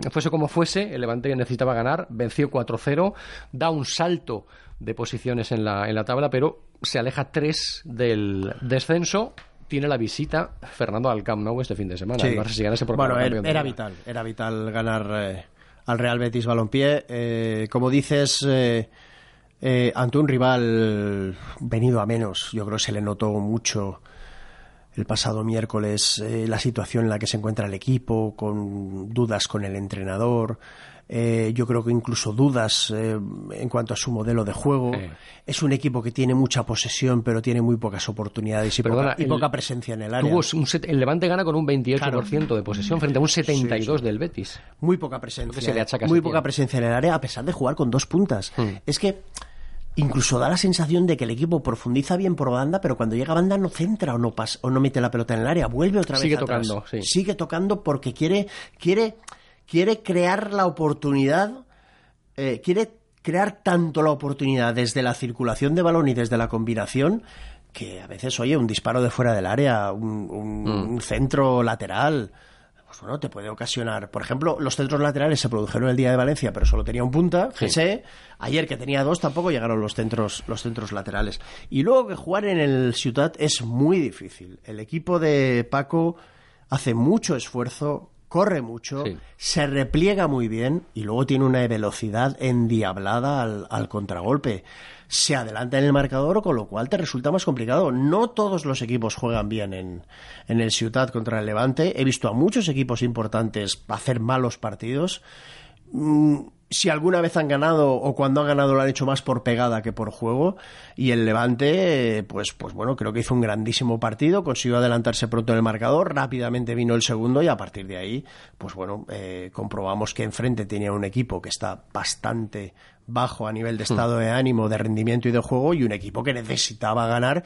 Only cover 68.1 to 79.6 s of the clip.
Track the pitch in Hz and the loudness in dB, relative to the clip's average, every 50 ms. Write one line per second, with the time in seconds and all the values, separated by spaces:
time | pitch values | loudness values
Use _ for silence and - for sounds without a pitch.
68.1 | 95 95 - 131 127 - 117 127 156 151 120 110 107 - - - 117 127 123 120 | -14 -8 -6 -6 -4 -2 0 2 2 2 2 2 0 -2 -2 0 0 2 2 2
69.1 | - - 127 120 113 104 92 90 104 131 143 135 120 107 101 101 95 107 110 110 | 2 2 2 2 4 2 2 0 2 2 2 2 2 2 0 0 -2 -4 -4 -4
70.1 | 107 107 101 - - 104 107 107 107 107 107 104 107 101 98 110 120 120 - - | -4 -4 -6 -6 -8 -6 -6 -6 -6 -4 -2 -2 -2 -2 -2 -2 -4 -4 -4 -4
71.1 | 113 110 135 131 - 143 139 131 127 123 120 113 110 - 104 92 90 104 131 151 | 0 0 0 2 2 2 2 4 4 4 2 2 0 -2 -6 -6 -2 0 0 2
72.1 | 156 139 110 92 - - - - - - _ _ _ _ _ _ - - - 104 | 0 0 -2 -6 -10 -18 -20 -20 -20 -20 _ _ _ _ _ _ -20 -18 -10 -10
73.1 | 131 147 151 135 - 101 101 107 110 - 117 - - 131 117 117 110 104 101 98 | -8 -6 -6 -8 -8 -10 -10 -10 -10 -8 -6 -6 -4 -4 -2 -2 -4 -4 -6 -6
74.1 | - 113 - - 120 135 156 170 147 - 151 131 - - 139 131 147 143 147 147 | -8 -8 -6 -4 -4 0 0 0 0 0 -2 -2 -2 -2 -2 0 0 2 2 2
75.1 | 139 143 139 156 156 131 - 123 117 110 107 - - 117 120 131 127 123 131 123 | 2 2 2 2 2 2 0 0 0 0 -2 -2 -2 0 2 2 2 4 4 4
76.1 | 127 127 127 139 151 - - 110 92 101 - - - 110 104 110 117 120 120 127 | 4 4 4 2 0 0 -2 -2 0 2 4 4 4 4 2 -2 -2 0 0 2
77.1 | 127 160 175 175 151 175 196 262 254 - - - - 160 160 180 202 269 - - | 2 4 4 4 4 2 2 0 -2 -4 -2 0 2 2 2 2 0 -2 -6 -12
78.1 | - - - - - - - 117 135 160 156 147 143 113 127 135 139 139 135 143 | -20 -20 -20 -20 -16 -10 -6 -2 -2 -2 -2 -2 -4 -6 -4 -2 0 2 2 2
79.1 | 170 - - 151 139 165 175 185 156 123 | 2 2 0 -2 0 0 0 0 0 0